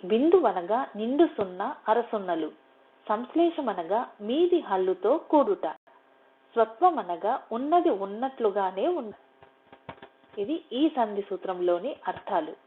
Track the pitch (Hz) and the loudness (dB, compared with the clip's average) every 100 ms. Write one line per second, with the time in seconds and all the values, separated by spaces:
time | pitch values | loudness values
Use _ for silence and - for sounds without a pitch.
0 | 180 220 302 370 247 180 175 226 277 208 | 2 2 6 6 4 0 -2 -2 -2 -6
1 | 220 285 320 320 190 180 226 302 - 226 | -4 2 2 2 -6 -6 -8 -6 0 0
2 | 233 214 185 165 151 - _ _ _ _ | 0 -6 -4 -4 -4 -8 _ _ _ _
3 | - 214 247 320 339 330 262 180 165 214 | -4 -4 -2 2 2 2 -4 -4 -2 -2
4 | - - 208 277 349 349 208 190 185 185 | -2 -10 -4 2 4 2 2 0 2 2
5 | 208 311 - 311 220 180 165 - _ _ | 2 0 4 4 4 0 -4 -8 _ _
6 | _ _ _ _ _ 233 226 226 359 294 | _ _ _ _ _ 0 0 4 2 2
7 | 180 170 202 254 - 226 285 349 349 202 | -6 -4 -2 -4 -4 -6 2 4 4 0
8 | 196 208 262 262 220 196 190 190 285 349 | -4 -4 -6 0 0 2 -2 0 -2 -2
9 | 220 - _ _ - _ _ - - - | -8 -14 _ _ -20 _ _ -20 -20 -20
10 | - _ _ - 202 330 - 240 311 302 | -20 _ _ -8 -4 -6 -6 0 0 2
11 | 220 202 196 185 190 180 180 175 226 - | -2 -2 -6 -8 -6 -2 0 0 -2 -6
12 | - 170 - 190 156 - | -8 -8 -4 -4 -4 -12